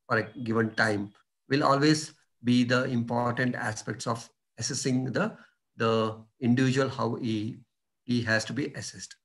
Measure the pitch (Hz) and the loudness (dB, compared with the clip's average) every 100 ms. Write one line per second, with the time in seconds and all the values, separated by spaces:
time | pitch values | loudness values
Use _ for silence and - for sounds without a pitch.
0 | - 113 101 - 110 113 110 - 110 104 | -2 -2 -2 -6 -2 0 0 0 0 0
1 | 98 - _ _ _ 139 147 139 147 151 | -4 -10 _ _ _ 0 4 4 4 4
2 | - - _ _ 117 123 123 127 131 123 | 0 -14 _ _ 2 4 4 2 0 -2
3 | 117 120 123 120 127 - 117 110 - 107 | 0 -2 -2 0 0 -2 -4 -6 -8 -8
4 | 127 120 - _ _ - 117 135 139 127 | -6 -6 -8 _ _ -10 -6 -4 0 0
5 | 131 120 214 - - _ _ - 117 113 | 0 -2 -2 -4 -18 _ _ -2 2 2
6 | 110 110 - _ 127 123 131 131 135 - | 0 -4 -14 _ 2 4 4 2 0 0
7 | 117 123 120 110 107 - - _ _ _ | -4 -2 -2 -2 -4 -10 -18 _ _ _
8 | - 123 113 110 - 117 147 127 - 98 | -2 -2 2 0 0 -4 -6 -8 -12 -14
9 | - - | -18 -20